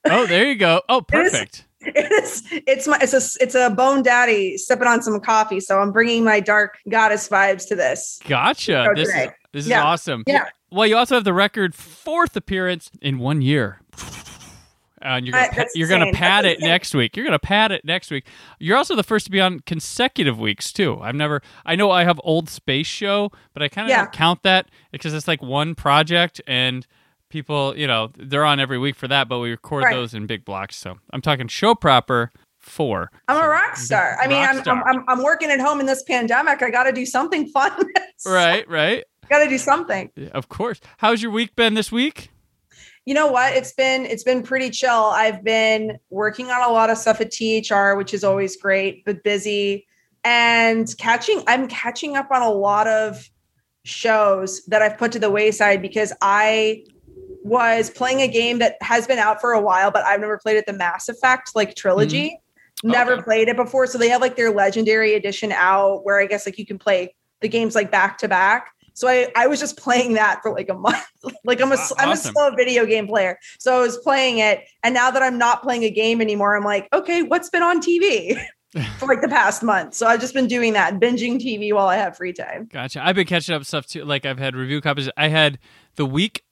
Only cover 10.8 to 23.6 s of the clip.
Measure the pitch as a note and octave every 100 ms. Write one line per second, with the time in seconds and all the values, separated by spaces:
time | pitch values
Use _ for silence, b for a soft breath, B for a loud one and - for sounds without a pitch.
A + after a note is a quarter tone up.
10.8 | A3 A3+ A#3+ B3+ G3+ F3+ G3+ - F#3 -
11.8 | - - - E4 E4+ G3+ - F#3+ F#3 F3
12.8 | - - C#3 C3+ B2 D3+ C3 D3 G#2 -
13.8 | _ - - - - - - - _ _
14.8 | _ _ C3 B2+ B2+ B3+ B3 A3+ - E3
15.8 | D#3+ F#3 E3 F3 F3 G3+ F#3+ - E3+ F3
16.8 | - C#3+ A#2 - C#4 D#3 - G3+ A3 F#3+
17.8 | D3 F3 - C#3+ - B B B D#3+ B3
18.8 | - C#4 - G#3+ - F#3+ F#3 F3 - E3
19.8 | - - B3+ - D3+ A2 A2 G2+ - -
20.8 | F3 G#2 G#2+ C3+ D3+ C#3+ B B - E3+
21.8 | G3+ F3+ F3 E3+ F3 D#3+ D#3+ - - C3+
22.8 | D#3+ - G3+ G3+ G3+ b b -